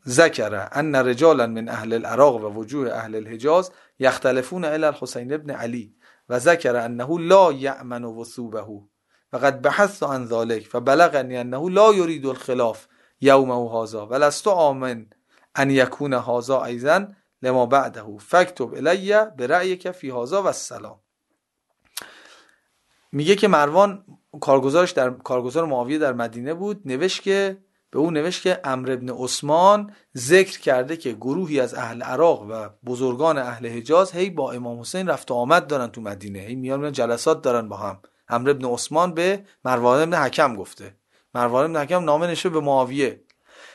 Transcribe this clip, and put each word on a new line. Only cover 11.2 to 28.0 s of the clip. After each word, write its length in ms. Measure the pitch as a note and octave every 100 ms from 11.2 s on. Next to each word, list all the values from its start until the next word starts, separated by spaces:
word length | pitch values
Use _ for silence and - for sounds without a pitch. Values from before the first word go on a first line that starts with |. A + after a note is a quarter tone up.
| B2+ B2+
انه 320 | B2 B2+ E3+
لا 240 | F#3 A3
یرید 320 | G#3 E3+ D#3 C3+
الخلاف 600 | C3 - B2+ A#2 G#2+ - _ _ _
یومه 600 | C3+ C3+ C3 B2 A#2 A2+
هذا 260 | A2 A2 G#2
و 80 | B2+
لست 320 | D3 C#3+ -
آمن 580 | F#3 D3+ C3+ C3 A#2 G#2 _ _ _ _ -
ان 160 | C3+
یکون 420 | C3+ B2+ - D3
هذا 500 | B2+ A#2 A#2+ A#2 C3
ایضاً 440 | A#2 A#2+ C3 F3 G3+ - _ _
لما 240 | B2+ B2+ A#2+
بعده 520 | C#3 B2+ A2+ G#2+ G#2
فاکتب 540 | - F3 F3+ - A#2+
الی 400 | - C#3 F#3+ F#3+ G#3 G#3+ C#3
برأیک 540 | B2 E3+ F#3 F3+ F3+
فی 180 | F3+ C3+
هذا 340 | B2+ A#2+ F#3+
و 40 | F#3
السلام.» 520 | C3 - A#2+ G#2 - _ _ _ _ _ _ _ _ _ - - - - - _ _ _ _ _ _ _
میگه 240 | C#3+ D3+ G3
که 120 | G#3
مروان 580 | E3 D3 D#3+ G3+ F#3+ - _ _ D3
کارگزارش 500 | C#3+ C3+ C3 D3+ F3+
در، 180 | - B2+
کارگزار 560 | B2 - B2+ B2 C3+ E3
معاویه 320 | C3 B2 D3+
در 160 | D3
مدینه 400 | B2 A#2 A2+ B2+
بود، 280 | E3+ G3+ G#3 C#3
نوشت 380 | C3 F#3 F#3
که، 340 | - G3 G3 F#3+ _ _ _
به 80 |
او 120 | B2